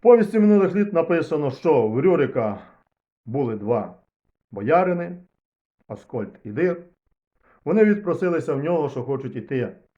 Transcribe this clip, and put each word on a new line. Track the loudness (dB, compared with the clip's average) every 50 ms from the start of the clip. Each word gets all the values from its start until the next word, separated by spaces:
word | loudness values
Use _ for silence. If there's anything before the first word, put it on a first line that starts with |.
| _
Повісті | 8 6 6 6 2 2 2
минулих | 4 6 6 4 4 2 0
літ | 0 -2 0 0
написано, | -2 0 2 0 0 0 -2 -4 -4 -4 -4
що | -6 -2 0 2 4 4 2 2
в | 0 2
Рюрика | 2 2 2 2 0 0 -2 -4 -4 -4 -6 -8 -14 -20 _ _ _ _ _ _ _ _ _ _ _
були | -8 -6 -4 -4 -4 -4
два | -6 -4 -2 -2 -2 -2 -6 -14 _ _ _ _ _ _ _ _ _ _ _
боярини, | -12 -8 -2 2 2 2 2 2 -2 -4 -6 -10 -12 -16 -18 _ _ _ _ _ _ _ _ _ _ _ _
Аскольд | _ -16 -16 -16 _ -8 -8 -8 -8 -12 -18 _
і | -12 -4
Дир. | -2 -2 -2 -2 -4 -10 -20 _ _ _ _ _ _ _ _ _ _ _ _ _ _ _
Вони | -2 2 4 4
відпросилися | 4 4 0 0 -4 -4 -2 -2 -2 -2 -2 -2 -2 -4
в | -4 -2
нього, | -2 -2 0 -2 -2
що | -4 -6 -6
хочуть | -6 -6 -6 -6 -8 -10
іти | -10 -10 -6 -4 -4 -4 -4 -8 -14 _ _ _